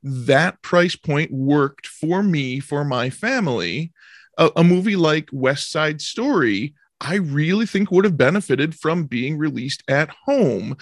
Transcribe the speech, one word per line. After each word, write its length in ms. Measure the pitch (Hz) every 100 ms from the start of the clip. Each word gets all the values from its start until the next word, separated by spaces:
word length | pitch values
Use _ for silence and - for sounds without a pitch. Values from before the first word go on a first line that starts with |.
That 580 | 139 131 120 135 175 -
price 320 | - 175 175
point 380 | - - 143 160
worked 540 | 131 139 147 139 143 -
for 360 | - 156 180
me, 380 | 208 156 131 131
for 240 | 135 143
my 240 | 143 127 127
family. 840 | - 220 262 175 117 87 104 165 - - - - -
A, 140 | 160 -
a 80 |
movie 320 | 170 180 202 196
like 320 | 160 156 151
West 400 | 139 127 139 -
Side 280 | 156 156 151
Story, 760 | - - 262 226 120 101 143 - _ _
I 160 | 131 196
really 500 | 165 143 156 202 226
think 240 | 196 202
would 140 | 180
have 120 | 202 151
benefited 580 | 131 196 - 127 156
from 300 | 156 156 175
being 340 | 151 123 127 151
released 440 | 151 127 131 - -
at 220 | 139 156 - -
home. 500 | 277 170 101 107 135